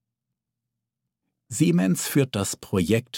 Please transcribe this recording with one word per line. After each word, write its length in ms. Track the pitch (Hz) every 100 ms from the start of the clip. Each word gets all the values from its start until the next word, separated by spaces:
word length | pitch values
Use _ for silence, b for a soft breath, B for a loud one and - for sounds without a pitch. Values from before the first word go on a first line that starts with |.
| _ _ _ _ _ _ _ _ _ _ _ _ _ _ -
Siemens 600 | - 165 170 190 175 -
führt 280 | 147 135 104
das 220 | 98 -
Projekt 580 | - 98 82 113 -